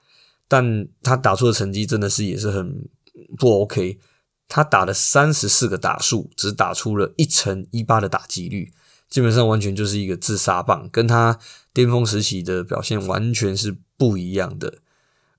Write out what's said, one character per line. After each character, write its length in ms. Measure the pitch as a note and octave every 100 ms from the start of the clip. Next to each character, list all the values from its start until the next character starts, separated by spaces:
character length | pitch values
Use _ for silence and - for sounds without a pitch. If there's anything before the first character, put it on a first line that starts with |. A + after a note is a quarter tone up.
| _ _ _ _ -
但 400 | C3+ A#2+ A2 G2+ _
他 140 | B2+ C3
打 200 | G#2+ G2
出 120 | A#2+
的 60 |
成 200 | G#2+ G2
绩 120 | G2 G#2+
真 140 | B2
的 100 | G2+
是 160 | - G2+
也 120 | F2+
是 120 | G#2+
很 380 | G2 F2+ F#2 - _ _ - - -
不 240 | B2 G2+
OK。 380 | G2+ - F#2 G#2 _ _ _ _ -
他 160 | -
打 220 | D3+ G2 F#2
了 80 |
三 400 | F#2 - C#3+ D3+
十 160 | D3 G#2
四 180 | - A#2+
个 100 | F#2+
打 220 | F#2+ -
数， 300 | - A2+ - -
只 180 | G2+
打 200 | G#2 F2+
出 220 | F2+ A2 G#2
了 180 | F#2+ -
一 80 | D3+
乘 420 | - - F#2+ F#2
一 120 | A#2
八 160 | A2 A2
的 80 | G2
打 180 | - -
击 200 | - F2
率， 240 | G2 E2 _ _ _ -
基 100 | C#3
本 100 | A#2
上 160 | A2+ A2+
完 140 | A2
全 160 | G2+ G2
就 100 | G#2
是 120 | G#2
一 100 | F#2+
个 80 | F2
自 220 | - G2+
杀 260 | - F2+
棒， 240 | F2 F2 -
跟 160 | - A#2
他 320 | A#2 A#2 A2+ - - _
巅 160 | - B2
峰 160 | B2 A#2
时 160 | G#2+
期 200 | G2+ F#2+
的 220 | F2 F#2
表 180 | F2+ -
现 240 | - G#2+ F#2+
完 260 | F#2+ A2+
全 240 | A#2 G2+ G2
是 180 | G#2+ F#2+ _ -
不 200 | B2+ F#2+
一 160 | F2+
样 240 | F#2+ F2+ F#2+
的。 200 | - - _ _ _ _ _